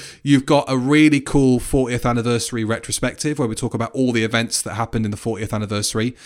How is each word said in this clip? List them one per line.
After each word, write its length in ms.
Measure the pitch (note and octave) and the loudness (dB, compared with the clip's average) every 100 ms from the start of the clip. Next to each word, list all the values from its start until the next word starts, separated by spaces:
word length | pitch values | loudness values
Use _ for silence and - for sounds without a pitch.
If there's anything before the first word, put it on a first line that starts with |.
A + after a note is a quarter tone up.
| - - | -16 -10
you've 220 | C#3+ C#3+ | 2 2
got 220 | - D3 - | 4 2 2
a 80 | C3 | -2
really 440 | B2+ D3+ D#3 C#3+ | 2 6 6 4
cool 380 | - C#3+ C3 B2 | 2 2 4 2
fortieth 460 | - C#3 B2 A#2+ | 2 0 0 0
anniversary 600 | B2 A#2+ A#2 A#2+ - A#2+ | 0 0 0 -2 -2 -4
retrospective 760 | G#2+ A2+ - - B2+ - D3+ D3 | -2 -4 -4 -4 -4 -4 -4 -2
where 100 | B2 | -2
we 60 | |
talk 180 | A2+ A#2+ | -2 -4
about 180 | A2+ A2+ | -4 -4
all 180 | - B2+ | 0 0
the 120 | A#2 | 2
events 360 | A2 A2+ A#2 - | 0 0 -2 -4
that 140 | - | -6
happened 320 | G#2 A#2 A#2+ G#2+ | -6 -4 -2 -2
in 40 | |
the 60 | G#2+ | -4
fortieth 380 | - G2+ G#2+ | -6 -6 -4
anniversary 600 | A2 G#2 G#2+ G2+ A#2 A#2 B2+ | -4 -4 -4 -4 -2 -4 -6